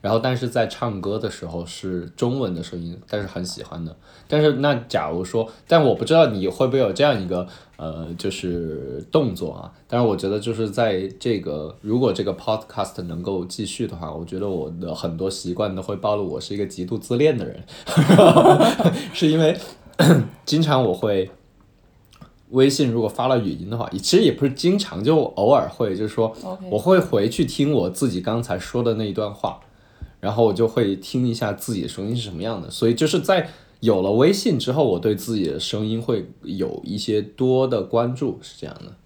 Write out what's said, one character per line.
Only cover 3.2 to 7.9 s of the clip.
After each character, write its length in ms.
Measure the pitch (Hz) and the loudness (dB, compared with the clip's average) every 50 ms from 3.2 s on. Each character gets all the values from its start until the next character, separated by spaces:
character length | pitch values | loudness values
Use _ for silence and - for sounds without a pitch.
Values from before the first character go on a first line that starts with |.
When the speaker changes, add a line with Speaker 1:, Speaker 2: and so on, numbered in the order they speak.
Speaker 1:
是 60 | 101 | -6
很 180 | 95 - - 90 | -6 -8 -8 -8
喜 180 | 90 - - - | -8 -10 -12 -14
欢 220 | - - 82 85 | -14 -12 -10 -10
的。 100 | 80 80 _ _ - - - - | -12 -12 _ _ -20 -20 -20 -6
但 140 | _ - 151 | _ 2 4
是 140 | 151 151 135 | 4 4 4
那 200 | 123 139 147 139 120 117 - | 4 2 0 0 0 -4 -4
假 220 | - 101 78 76 | -4 -2 -2 -2
如 120 | 80 87 95 | -4 -4 -6
说， 240 | - - 117 113 - - - _ _ | -2 -2 -2 -2 -4 -8 -20 _ _
但 160 | 165 165 151 | 4 4 6
我 100 | 131 101 | 4 2
不 120 | - 113 | 2 0
知 80 | 104 160 | 2 6
道 140 | 165 160 131 | 6 6 6
你 200 | 107 98 92 95 | 4 -2 -2 -4
会 180 | 90 - 135 | 0 0 0
不 60 | 127 123 | 2 2
会 60 | 135 | 2
有 120 | 127 101 | 2 0
这 140 | 92 - 139 | 2 2 2
样 180 | 147 131 107 92 | 2 2 0 -2
一 60 | 87 | -4
个， 180 | 90 90 87 90 - - - _ _ | -4 -4 -4 -6 -12 -20 -20 _ _
呃， 320 | - 78 80 | -12 -10 -10